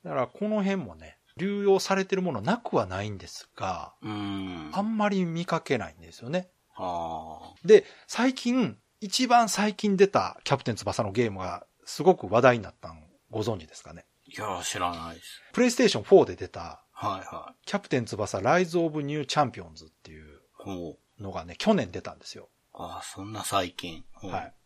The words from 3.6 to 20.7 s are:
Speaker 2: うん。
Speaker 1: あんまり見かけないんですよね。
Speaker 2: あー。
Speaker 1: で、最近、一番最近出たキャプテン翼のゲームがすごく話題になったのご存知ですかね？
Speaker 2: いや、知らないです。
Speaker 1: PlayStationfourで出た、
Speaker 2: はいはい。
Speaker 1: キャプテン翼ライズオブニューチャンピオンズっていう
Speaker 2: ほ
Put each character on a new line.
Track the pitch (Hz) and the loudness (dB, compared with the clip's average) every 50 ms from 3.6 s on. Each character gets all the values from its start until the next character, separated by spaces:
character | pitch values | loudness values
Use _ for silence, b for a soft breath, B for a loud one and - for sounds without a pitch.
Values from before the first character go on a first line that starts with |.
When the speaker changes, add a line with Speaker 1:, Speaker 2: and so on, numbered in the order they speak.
| 101 95 90 82 - - _ _ | -6 -6 -6 -6 -10 -14 _ _
Speaker 2:
う | - 107 | -10 -8
ん。 | 104 104 104 101 98 98 95 92 90 82 156 151 | -6 -6 -6 -6 -6 -6 -6 -8 -8 -10 -12 -6
Speaker 1:
あ | 156 180 | -4 -2
ん | 202 220 226 | -2 0 0
ま | 214 208 208 | 2 2 2
り | 202 190 180 | 2 2 0
見 | 170 165 165 170 | 0 -2 -4 -2
か | - 170 160 | -2 -2 -4
け | - - 139 | 0 0 -2
な | 113 87 87 | -2 -2 -6
い | - - | -12 -18
ん | |
で | 82 85 | -20 -20
す | - - | -18 -14
よ | 117 120 | -8 -4
ね。 | 156 185 185 _ _ _ _ _ _ | -4 -4 -4 _ _ _ _ _ _
Speaker 2:
あ | - 95 90 87 85 - 165 165 160 80 80 78 - - - - _ | -6 -6 -4 -4 -4 -4 -6 -6 -8 -10 -12 -14 -16 -16 -20 -20 _
ー。 | - 170 | 6 8
Speaker 1:
で、 | 220 190 B B B B B | 8 8 B B B B B
最 | B - - 233 262 262 | B -2 0 0 0 0
近、 | - - 240 240 262 220 135 110 _ _ _ _ _ | -2 -2 0 0 2 0 0 -2 _ _ _ _ _
一 | - 196 - - 254 | -8 -4 -2 0 4
番 | 233 240 240 233 208 | 6 6 6 6 4
最 | - - 214 214 208 | 0 0 0 0 -2
近 | - - 208 196 | 0 0 2 6
出 | 185 196 196 | 6 6 6
た | - 120 92 87 - - | 6 2 0 0 -6 -8
キ | _ - 139 | _ 0 0
ャ | |
プ | 131 - | 0 0
テ | 127 | -4
ン | 113 | -4
翼 | - - 104 95 - | -4 -4 -4 -2 -2
の | 117 101 | -2 -2
ゲ | 98 123 120 110 | 0 0 0 0
ー | |
ム | 98 95 | 0 -4
が | 92 90 90 - - _ _ _ _ | -6 -6 -8 -10 -12 _ _ _ _
す | - - - | -14 -8 2
ご | 147 185 175 | 4 4 4
く | - - 92 | 4 0 2
話 | 101 120 | 4 8
題 | 120 127 123 | 8 8 6
に | 117 98 | 6 -2
な | 85 | -10
っ | _ _ | _ _
た | - 80 | -18 -18
の | 82 80 78 _ _ _ _ _ | -18 -18 -20 _ _ _ _ _
ご | 117 110 | -6 -2
存 | 104 113 110 92 | -2 -2 -2 -4
知 | 80 | -8
で | - - | -16 -20
す | - - | -20 -20
か | - | -18
ね？ | 82 85 - _ _ _ _ | -20 -20 -20 _ _ _ _
Speaker 2:
い | - - - | -16 -12 -8
や、 | 107 104 95 87 87 | -6 -6 -6 -6 -6
知 | - - 104 | -6 -4 -2
ら | 90 87 | -2 -2
な | 87 82 82 82 | -2 -4 -10 -10
い | 82 | -12
で | 85 | -14
す。 | - - - - - - | -16 -20 -20 -20 -20 -6
Speaker 1:
PlayStationfour | - - 247 247 240 - 254 214 - 113 95 - 196 180 131 | 2 2 4 4 6 6 4 4 4 2 6 8 10 10 10
で | 98 90 | 8 0
出 | - 95 - | -8 -10 -10
た、 | - 92 90 82 - - _ _ | -10 -12 -12 -12 -14 -16 _ _
Speaker 2:
は | _ - - 107 95 92 | _ -6 -4 -4 -4 -4
い | - - - | -8 -12 -12
は | - - - | -12 -12 -14
い。 | - _ _ | -20 _ _
Speaker 1:
キ | - - | -6 -6
ャ | 196 | -6
プ | - - | -2 0
テ | - 131 | 0 0
ン | 113 | 0
翼 | - - 101 104 - - 98 | -2 -4 -4 -4 -2 -2 0
ラ | 98 120 156 180 | 2 4 4 4
イ | 185 | 2
ズ | 165 165 175 | 2 0 0
オ | 170 160 | 0 0
ブ | 151 151 | -2 -4
ニ | 143 139 147 | -6 -4 -4
ュ | 151 | -6
ー | 143 | -4
チ | - - | 0 2
ャ | 151 147 | 2 2
ン | 117 | 2
ピ | 98 101 | -2 -10
オ | 90 | -16
ン | 82 80 | -16 -18
ズ | 80 80 | -20 -20
っ | 78 | -20
て | _ _ _ - | _ _ _ -20
い | 78 78 | -20 -20
う | 76 76 73 - _ _ _ | -20 -20 -20 -20 _ _ _
Speaker 2:
ほ | - - 98 | -16 -10 -10